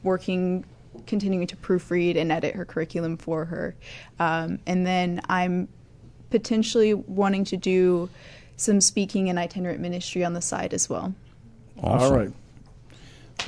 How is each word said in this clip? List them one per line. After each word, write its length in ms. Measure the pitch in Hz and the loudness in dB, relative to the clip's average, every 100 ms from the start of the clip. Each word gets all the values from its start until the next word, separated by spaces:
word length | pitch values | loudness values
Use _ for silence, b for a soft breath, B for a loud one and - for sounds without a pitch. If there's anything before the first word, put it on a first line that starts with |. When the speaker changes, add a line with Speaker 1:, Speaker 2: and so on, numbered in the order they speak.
Speaker 1:
working, 600 | 190 185 190 185 180 185 - - - - - | -2 0 0 0 0 -2 -6 -18 -20 -16 -4
continuing 400 | 208 196 185 175 | -2 0 0 -2
to 100 | - | -6
proofread 600 | - 180 - 175 175 170 | 0 0 0 0 2 2
and 160 | 165 | 2
edit 240 | 160 151 196 | 0 0 -4
her 80 | |
curriculum 520 | 175 165 160 170 165 165 | -6 -4 -4 -4 -4 -4
for 280 | - 160 | -4 -4
her. 320 | 165 170 - - B B B - | -4 -6 -8 -10 B B B -2
Um, 400 | 165 165 165 190 - | 0 0 -2 -6 -2
and 180 | 180 | 0
then 380 | 180 185 180 175 - | 2 0 0 -2 -2
I'm 400 | 185 180 180 - - - - - - - | 0 0 -2 -4 -10 -20 -20 -20 -20 -2
potentially 640 | 220 - 220 220 233 214 | 0 2 0 2 4 4
wanting 500 | 208 - 190 196 196 | 2 -2 0 2 2
to 120 | 190 185 | -2 -2
do 540 | 190 185 185 175 180 B B B B - | 2 4 4 4 -2 B B B B -6
some 240 | - 202 | 2 4
speaking 500 | 190 208 196 196 190 | 4 2 0 0 0
and 80 | 175 | 0
itinerant 420 | 170 190 180 - | -4 -4 -4 -4
ministry 440 | 175 175 - 180 | -4 -6 -6 -2
on 80 | 175 | -2
the 80 | 170 | -2
side 320 | - - - | -4 -4 -4
as 140 | 180 - | -2 -2
well. 240 | - 185 190 - - - - - - | -4 -6 -8 -14 -20 -20 -20 -20 -4
Speaker 2:
Awesome. 320 | - 120 131 | 2 4 6
Speaker 3:
All 60 | 131 | 4
right. 140 | 98 - - - - - - B B B B - | 2 -4 -18 -20 -20 -20 -20 B B B B -8